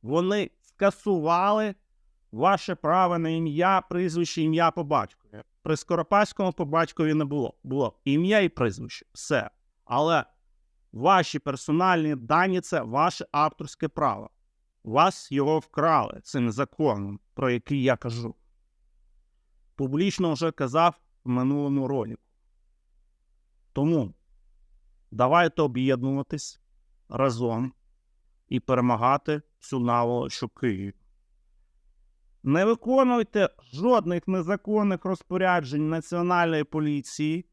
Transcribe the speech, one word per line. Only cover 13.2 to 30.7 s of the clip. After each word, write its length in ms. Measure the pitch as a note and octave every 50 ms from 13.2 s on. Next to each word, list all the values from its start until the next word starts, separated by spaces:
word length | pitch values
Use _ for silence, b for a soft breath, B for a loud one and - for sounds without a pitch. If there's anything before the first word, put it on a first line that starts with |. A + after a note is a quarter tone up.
| - -
авторське 560 | - C#3+ D3+ D#3 - _ D#3 C#3+ - _ -
право. 420 | D3+ _ - D3+ C3 G#2 G2+ G#2+ - _ _ _ _ _ _ _ _ _ _ _
Вас 480 | A2 A2 C#3 E3 F#3+ F3+ - - -
його 280 | C#3 C#3 C#3 C#3+ D#3 D#3
вкрали 600 | - _ _ - D3 E3 D#3+ C#3 A2 - - - -
цим 280 | - - C#3 A#2+ A#2
законом, 680 | G#2 A#2 C#3+ - _ - D#3 C#3+ A2 G2+ G2+ G2+ G2+ G2 _ _ _
про 160 | - C3+ B2+
який 340 | B2 A#2+ - - C#3+ C#3 B2+
я 140 | C3 B2
кажу. 380 | - - B2 A2+ A#2 A#2 A#2 - _ _ _ _ _ _ _ _ _ _ _ _ _ _ _ _ _ _ _ _ _ _ _ _ _ _ _ _
Публічно 580 | - C3+ C3 C3+ D3+ F#3 G3+ - - F#3 E3 D#3
вже 180 | B2+ E3+ D#3+
казав 480 | D3 - C#3+ B2+ B2 D#3 E3+ F3 D#3+ _ _ _ _ _ _
в 60 | A#2+
минулому 580 | B2 B2+ B2+ C3 C#3+ C#3+ D3 C#3+ C#3 C#3 C3+
ролику. 340 | B2+ C#3 C3 A2 G#2+ A2+ - _ _ _ _ _ _ _ _ _ _ _ _ _ _ _ _ _ _ _ _ _ _ _ _ _ _ _ _ _ _ _
Тому 400 | C3+ C#3+ D#3 E3+ D#3 A#2+ F2+ - _ _ _ _ _ _ _ _ _ _ _ _ _ _ _ _ _ _ _
давайте 500 | - A2+ B2 B2+ D3+ F3 F3 D#3+ - -
об'єднуватись 1000 | D#3 C#3+ A#2+ B2 C3 C3+ C3 B2 B2 C3+ C3+ C#3 C3+ _ - D3+ - - - _ _ _ _ _ _ _ _ _ _ _
разом 640 | - A#2+ C3 C3+ A#2 A2+ B2 A#2 A2+ A#2 B2+ C3 - _ _ _ _ _ _ _ _ _ _ _ _ _ _
і 120 | _ C3 B2
перемагати 840 | - - C3 B2 B2 B2 A#2+ A2 A#2 B2 C#3 D3 _ - D3+ D3+ - _ _ _
цю 200 | - - - C3
наволоч 640 | A#2+ A#2+ A#2+ A#2+ A#2+ A#2+ A#2+ A#2+ C3 C#3 - - -
у 60 | A2+
Києві. 440 | _ - - B2